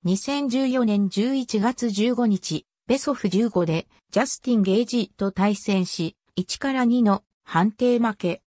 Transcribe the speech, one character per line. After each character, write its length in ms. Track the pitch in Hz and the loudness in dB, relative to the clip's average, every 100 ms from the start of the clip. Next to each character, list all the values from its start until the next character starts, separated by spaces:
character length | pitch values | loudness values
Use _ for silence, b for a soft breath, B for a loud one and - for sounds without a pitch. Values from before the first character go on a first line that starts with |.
二 120 | 175 190 | 0 -2
千 320 | - 285 285 | -2 -4 -2
十 200 | 247 269 | 0 0
四 180 | 254 233 | 2 2
年 240 | 208 196 | 2 0
十 240 | 196 233 | 0 0
一 260 | 269 247 214 | 0 -2 0
月 300 | 208 254 240 | 0 -2 -4
十 240 | 196 226 | 0 0
五 140 | 240 240 | 2 2
日、 400 | 196 - 156 - _ - | 0 -2 -8 -8 _ -2
ベ 140 | 262 | -2
ソ 160 | - 269 | 0 -2
フ 140 | 208 | 0
十 200 | 185 233 | 0 0
五 160 | 196 170 | 0 0
で、 220 | 160 - b _ | -2 -6 b _
ジ 80 | - | -2
ャ 80 | 262 | -2
ス 140 | - | -4
テ 100 | - | 0
ィ 80 | 233 | 2
ン・ 20 | |
ゲ 140 | 190 190 | 2 2
ー 100 | 240 | 0
ジ 260 | 240 214 _ | -2 -4 _
と 140 | 196 | -6
対 240 | 190 202 202 | 0 0 0
戦 320 | - 196 180 | 0 0 0
し、 280 | - 165 - _ - | -4 -6 -6 _ -8
一 240 | 185 - | -8 -6
か 120 | 277 | -4
ら 140 | 262 240 | 0 2
二 160 | 247 | 4
の 220 | 220 196 _ _ | 4 2 _ _
判 280 | - 165 190 | -4 0 0
定 260 | 214 247 240 | 2 0 2
負 180 | 233 208 | 0 -2
け。 280 | 175 165 _ | -4 -4 _